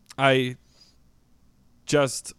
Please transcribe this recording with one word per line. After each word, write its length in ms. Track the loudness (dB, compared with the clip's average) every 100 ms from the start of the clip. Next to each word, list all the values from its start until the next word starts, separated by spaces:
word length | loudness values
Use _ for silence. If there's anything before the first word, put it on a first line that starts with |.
| _ -2
I 380 | 2 2 -2 -8 _ _ _ _ _ _ _ _ _ _ _ _ -2
just, 460 | 0 0 -4 -14